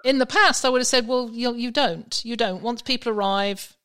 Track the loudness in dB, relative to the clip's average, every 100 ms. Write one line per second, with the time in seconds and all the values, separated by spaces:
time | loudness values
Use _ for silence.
0 | 0 2 2 4 4 4 2 2 2 2
1 | 2 -2 -2 -4 -4 -2 -4 0 0 -2
2 | -6 -6 -4 -2 -2 -2 -6 -4 -4 -2
3 | -2 0 0 0 0 -4 -10 _